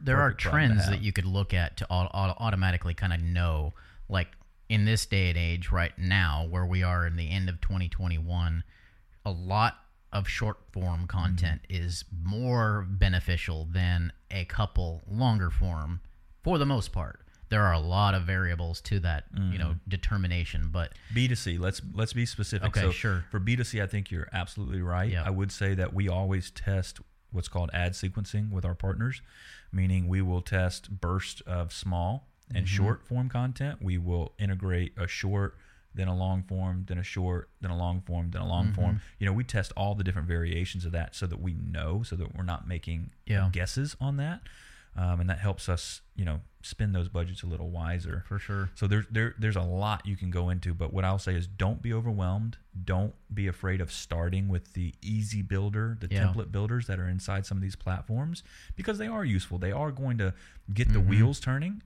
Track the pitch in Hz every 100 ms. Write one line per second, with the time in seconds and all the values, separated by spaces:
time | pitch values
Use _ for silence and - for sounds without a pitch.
0 | 143 135 139 113 139 147 139 104 92 101
1 | 104 98 92 95 98 90 82 - - 90
2 | 90 98 98 - 113 98 92 90 87 85
3 | 95 85 85 87 87 78 76 - - -
4 | - 95 85 - - - - 107 104 107
5 | - 98 90 85 85 87 90 92 85 -
6 | 90 98 87 73 82 90 90 90 90 90
7 | 85 82 80 95 92 85 - 95 87 -
8 | 90 82 82 87 85 82 - - - -
9 | - - 104 87 92 101 117 - - _
10 | _ 104 95 - 107 - - 95 90 85
11 | 87 92 87 90 87 78 - 92 87 85
12 | - 87 87 107 127 123 110 104 92 98
13 | 95 90 - 87 - 80 80 90 90 87
14 | 85 - - 98 87 - 104 - 85 80
15 | - 104 127 110 87 - 92 80 76 87
16 | - - - - - 175 143 131 - -
17 | 80 - - - - 110 101 82 80 92
18 | 104 95 87 92 92 85 85 85 - 101
19 | 87 76 - - 95 92 87 85 - 95
20 | - 101 90 87 85 80 80 87 - -
21 | - 113 127 120 98 85 92 - 95 104
22 | 110 120 120 - 104 104 104 107 98 -
23 | 110 92 87 104 98 120 117 110 95 104
24 | 95 87 - 92 87 - 95 95 87 87
25 | 104 90 80 95 98 - 98 95 90 98
26 | 101 90 95 95 - - - 95 95 -
27 | - _ _ 92 - 87 85 87 90 92
28 | 95 107 98 107 107 95 92 87 95 92
29 | 120 131 - - - - - 95 92 92
30 | 90 95 92 90 - 95 92 - - 95
31 | 87 92 - - - 90 82 - 95 90
32 | 87 131 - _ - 113 92 98 101 113
33 | - 123 127 120 127 123 139 - 95 90
34 | 85 87 80 - 101 92 95 90 90 -
35 | 92 - 95 101 98 - - - _ -
36 | 92 90 92 95 92 92 92 92 92 90
37 | 92 - 90 90 - _ 92 87 87 90
38 | - 85 85 90 92 90 98 101 101 107
39 | - - 98 98 123 107 92 - 101 104
40 | 92 87 85 85 82 85 90 92 85 85
41 | 80 - 90 85 90 82 82 80 78 98
42 | 120 85 85 - 92 82 - 87 - 82
43 | 87 - - 101 92 90 90 - 147 -
44 | 135 139 147 180 - - - - - -
45 | 90 87 87 87 98 - - 87 - -
46 | - - 87 76 - - - - 104 92
47 | 87 87 87 92 90 85 85 85 82 90
48 | 82 85 - 101 - 101 92 - 101 104
49 | - 110 117 - 110 98 87 92 104 101
50 | 101 95 92 87 90 90 90 82 85 95
51 | 92 95 92 87 90 98 - 233 117 113
52 | 117 101 92 98 113 - - 95 90 92
53 | 104 - - 104 98 90 95 92 87 -
54 | - 82 87 92 98 90 - 90 85 -
55 | 101 107 104 107 92 95 101 107 113 113
56 | - 98 95 92 - 95 110 123 120 92
57 | 90 92 95 98 98 98 95 - - 92
58 | - 113 160 170 - - - - 185 208
59 | 214 220 160 95 - 90 90 120 151 131
60 | 135 117 95 - - - - 101 123 107
61 | 95 98 117 143 131 135 170 208